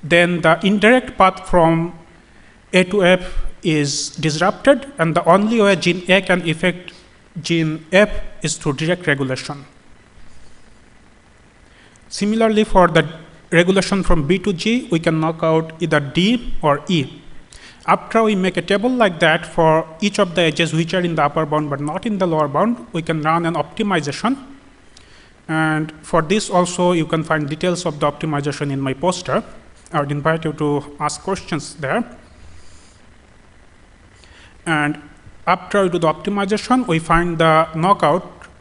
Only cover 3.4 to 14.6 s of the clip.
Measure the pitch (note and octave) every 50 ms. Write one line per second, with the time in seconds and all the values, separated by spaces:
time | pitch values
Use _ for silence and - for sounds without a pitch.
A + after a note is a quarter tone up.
3.4 | - - - - - F#3+ D#3 D3+ C#3+ C#3 C#3 - - - - - D#3+ D#3+ D3 D#3
4.4 | F3 F#3+ G3 - - C4+ C#4+ B3 C4 - - - E3 E3 D#3+ E3 - - E3+ G3
5.4 | G#3 G#3+ A#3 A#3 G#3 G3+ G3 D#3+ - F3 F3 F#3 F3 - F3+ G3 F#3+ - F#3 F3+
6.4 | D#3+ E3 D#3+ D#3+ - F3+ E3+ F3 F3+ - - - - - - - _ - _ F3
7.4 | - - E3+ E3 D#3+ D#3 D#3 D#3+ - - - F#3 G#3+ G#3 - - - - - -
8.4 | - D#3 - - - D#3 C#3 B2+ D#3+ D#3 F3+ F3 F3+ - C#3+ C#3 C#3 C3 B2+ B2
9.4 | - - D3 C#3+ C#3 - - - _ - - - - - _ - - - - -
10.4 | - - - - - - - - - - - - - - - - _ _ _ _
11.4 | - - _ _ - - - - - - _ - - - - - G3+ G#3 A3 A3+
12.4 | A3+ A3 G#3+ G#3 A3 - - G3 F3+ E3+ D#3+ E3 D3+ D3+ - - - - - -
13.4 | - - - E3 F3 F3 F#3+ G3 F3+ F#3 G3+ G3 F3+ - F#3+ D#3+ C#3+ C#3+ E3+ F#3+
14.4 | F#3 G#3 G3 D#3